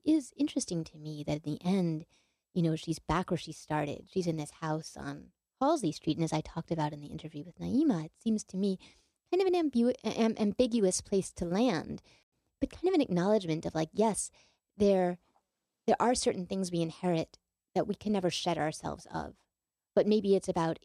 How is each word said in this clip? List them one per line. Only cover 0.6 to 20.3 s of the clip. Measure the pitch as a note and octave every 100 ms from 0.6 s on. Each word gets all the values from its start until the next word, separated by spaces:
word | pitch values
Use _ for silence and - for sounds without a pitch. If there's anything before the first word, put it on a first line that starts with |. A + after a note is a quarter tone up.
| - E3+ D#3+
to | D#3
me | D3+ D3+ D3
that | D3+
at |
the | D3 D3+
end, | F3+ G3 E3+ D#3+ - _ _ _ _
you | F#3
know, | E3 D#3+
she's | - D#3+
back | - D#3+ F3+
where | E3+
she | -
started. | - - D3+ D3 - -
She's | F#3+ F3
in | D#3+
this | D3
house | - D#3+ D#3 - -
on | C#3 D3 - _ _ -
Halsey | C#4 E4 F3
Street. | - - D3+
And |
as | D#3+
I | D#3
talked | - E3 -
about | D#3+ D3+
in | D3
the | D3
interview | D#3 D3+ D3+
with | F3+ -
Naima, | E3+ A#3 D#4+ E3+ D#3
it | _
seems | A3+ G#3+ -
to | F#3
me | G3+ F#3 - _ _ _ -
kind | F4+
of | F#4+
an | F4+ D4+
ambu-, | A#3 A#3+ -
am-, | A3 - A3+ -
ambiguous | G#3 - B3 A#3 F#3+ -
place | - G3 -
to | - F3
land, | F#3 B3+ D#3+ - - - _ _ _ _ -
but | -
kind | - F4+
of | F#4
an |
acknowledgement | C4 F3 F#3 A3 F3 D#3+ E3
of, | D#3
like, | D#3+
yes, | - A3 G3+ - _ _ _ _ -
there, | G3+ F#3+ F3+ F3 _ _ _ _ _ _ -
there | -
are | A3 B3+
certain | - - F3
things | F#3+ F3+
we | E3+
inherit | E3 - F3+ E3 D#3 - _ _ _ F3+
that | D#3+
we | -
can | G#3
never | G3+ F3+
shed | - F3+ D#3
ourselves | D#3 - E3 - -
of. | E3 D#3 - _ _ _ _ _ -
But | F#3+
maybe | G#3+ G3